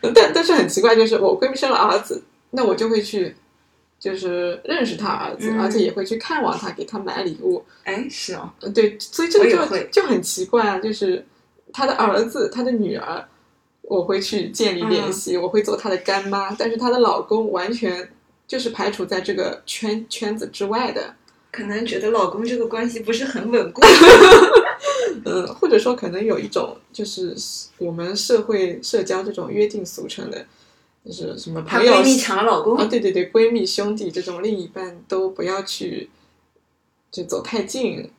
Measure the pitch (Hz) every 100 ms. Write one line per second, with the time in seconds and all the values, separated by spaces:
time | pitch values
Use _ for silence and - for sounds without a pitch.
0 | 233 247 - 330 330 320 175 - 220 226
1 | 220 208 190 190 262 262 269 240 202 190
2 | - - - _ _ 254 233 170 226 220
3 | 208 208 175 - _ _ _ _ _ _
4 | 196 185 185 175 175 175 - 311 233 165
5 | 208 - - - 220 220 208 220 180 -
6 | 190 226 - 311 240 - 190 170 - 208
7 | 190 - 190 156 180 180 - _ - 196
8 | 262 - - 180 - - - 208 214 214
9 | - - 339 403 392 339 302 294 - -
10 | 370 202 - - 185 240 214 190 214 214
11 | 196 180 - _ _ _ _ - 269 -
12 | 220 196 233 247 - 233 247 240 196 -
13 | - 165 - _ _ _ _ _ - 190
14 | 175 190 196 208 175 - 220 180 170 175
15 | 202 190 - 180 180 214 208 208 220 185
16 | - 196 196 196 196 202 226 226 247 247
17 | 226 - - 214 220 185 185 233 220 180
18 | - - _ _ _ 262 240 226 196 208
19 | 185 185 185 190 170 - - - 220 220
20 | 226 - 214 220 - - 202 220 254 -
21 | - - _ _ _ - 208 208 233 -
22 | 214 226 180 202 233 247 226 226 240 233
23 | 208 233 269 240 214 233 - - 440 -
24 | 339 - 381 - - 539 - - 571 554
25 | 466 302 - 180 175 - 349 220 233 240
26 | 185 180 220 190 208 190 - - _ -
27 | 208 - 180 - - - - _ 175 165
28 | 170 202 - 240 214 208 180 175 - 226
29 | 185 190 196 190 170 208 208 214 180 -
30 | - - - - - _ _ _ _ _
31 | - 175 160 - - 160 160 214 233 -
32 | 269 262 - 196 220 180 165 233 214 240
33 | 208 185 180 226 226 233 185 - 202 214
34 | 196 170 180 175 208 202 170 - 185 175
35 | - 190 190 190 175 190 190 - 190 -
36 | - _ _ _ _ _ _ _ _ _
37 | _ - 175 190 - 226 190 262 233 -
38 | -